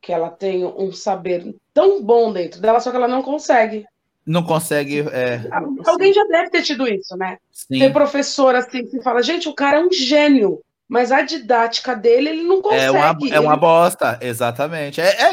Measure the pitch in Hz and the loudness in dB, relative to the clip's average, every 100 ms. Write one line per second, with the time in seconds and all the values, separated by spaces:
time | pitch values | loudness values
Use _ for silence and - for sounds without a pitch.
0 | - 170 165 - 196 185 180 - 190 180 | -6 -4 -4 -6 -4 -2 -4 -4 -8 -6
1 | 214 185 175 175 196 - _ - 392 392 | -6 -4 -4 -6 -6 -18 _ 2 2 2
2 | 214 233 226 190 165 - 214 233 247 247 | 2 2 2 -2 -8 -4 0 2 0 -2
3 | 247 254 269 294 - 254 214 214 208 _ | 0 -2 -4 -4 0 2 0 -4 -12 _
4 | _ _ - 170 170 160 165 147 143 147 | _ _ -4 -2 0 -2 0 -2 -2 -4
5 | 151 127 123 120 - 831 294 269 - 359 | -4 -2 -2 -4 -6 -6 -6 -4 -2 2
6 | 392 403 427 330 339 339 - 254 254 196 | 4 4 4 0 0 -2 -2 -2 -2 -4
7 | - 180 185 - _ - - - 269 294 | -6 -8 -8 -10 _ -20 -6 2 4 4
8 | 294 285 277 - 262 247 247 262 240 262 | 2 0 -4 2 2 2 -2 -8 -8 -6
9 | 247 233 240 349 320 285 277 294 359 359 | -2 0 0 -2 -6 -2 0 2 2 0
10 | 247 294 294 269 196 156 - _ - 240 | 2 2 4 4 2 -2 -12 _ -4 -2
11 | 233 269 269 311 220 233 233 - - 233 | 2 0 0 -4 0 0 0 -4 -6 -2
12 | 226 247 294 320 339 381 403 240 135 - | 2 2 2 -2 0 0 2 2 2 4
13 | 151 160 147 156 151 151 165 165 175 - | 2 0 0 2 2 4 4 4 4 0
14 | 135 113 123 117 120 117 151 165 143 143 | -2 -2 -6 -4 -4 -2 -6 -6 -8 0
15 | 165 208 302 | 0 2 2